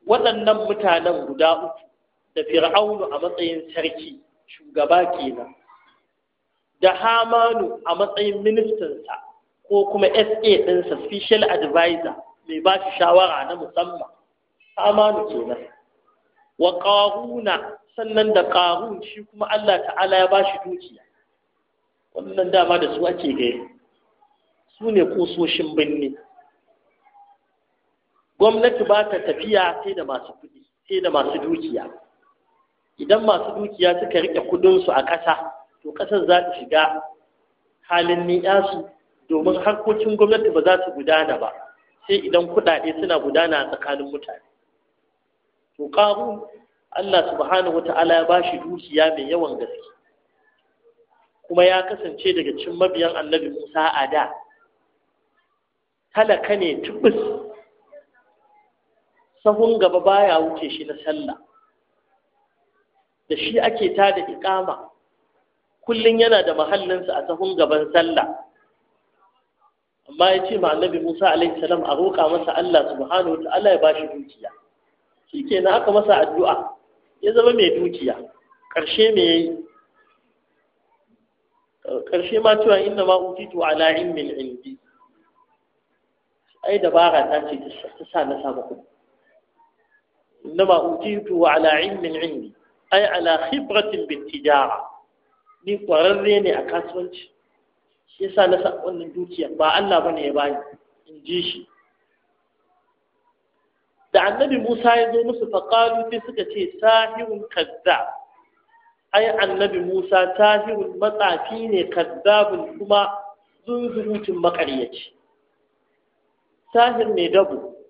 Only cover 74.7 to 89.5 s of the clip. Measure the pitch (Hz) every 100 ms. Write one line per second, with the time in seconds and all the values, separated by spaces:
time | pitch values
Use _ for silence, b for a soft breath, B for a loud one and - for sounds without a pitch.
74.7 | _ _ _ _ _ _ 294 - 190 180
75.7 | 214 233 208 208 190 156 160 180 151 -
76.7 | - _ _ _ _ 202 226 233 233 180
77.7 | 160 175 - - - - _ _ _ _
78.7 | 165 151 - 220 214 175 165 165 - -
79.7 | _ _ _ _ _ _ _ _ _ _
80.7 | _ _ _ _ _ _ _ _ _ _
81.7 | _ - 123 - 180 180 220 214 214 214
82.7 | 196 202 208 185 185 185 185 208 175 165
83.7 | 156 160 160 180 156 143 135 - 247 -
84.7 | 135 _ _ _ _ _ _ _ _ _
85.7 | _ _ _ _ _ _ _ _ _ -
86.7 | 202 185 170 175 160 139 151 151 - -
87.7 | - - - 156 175 143 135 139 127 -
88.7 | - _ _ _ _ _ _ _